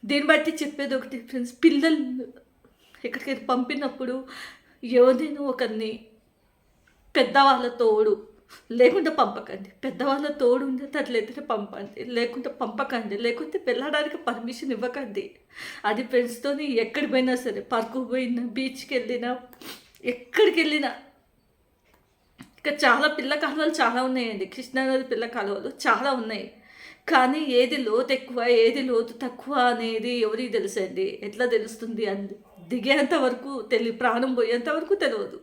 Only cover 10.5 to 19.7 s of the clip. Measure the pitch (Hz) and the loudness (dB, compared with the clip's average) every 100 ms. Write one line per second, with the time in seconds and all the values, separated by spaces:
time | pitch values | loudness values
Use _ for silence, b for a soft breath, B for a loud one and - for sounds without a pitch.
10.5 | 254 269 262 277 302 262 240 214 - 285 | 4 0 -4 -4 -4 -2 -2 -4 -10 -4
11.5 | 220 202 - 202 - 233 240 240 262 247 | -4 -4 -10 -14 -12 -6 -2 -2 -4 -8
12.5 | - 220 214 269 233 208 202 233 233 311 | -6 -8 -4 -4 -4 -4 -4 -2 -2 -4
13.5 | 381 - 247 277 294 302 294 - 233 233 | -6 -2 -2 0 -2 -2 -4 -6 -6 -8
14.5 | 247 277 226 247 262 254 202 - - _ | -8 -6 -4 -4 -6 -8 -8 -10 -14 _
15.5 | B B B - 214 247 247 240 233 277 | B B B -2 -2 0 0 0 -2 -4
16.5 | 285 302 233 226 285 285 254 254 247 254 | -4 0 0 0 -2 0 2 2 0 -2
17.5 | 196 - 226 226 262 240 247 254 240 240 | -8 -2 -2 -2 -6 -4 -2 -2 -2 -4
18.5 | 226 262 262 - 262 240 247 240 254 - | -4 -6 -6 -4 -4 -2 -4 -4 -6 -10
19.5 | - B | -20 B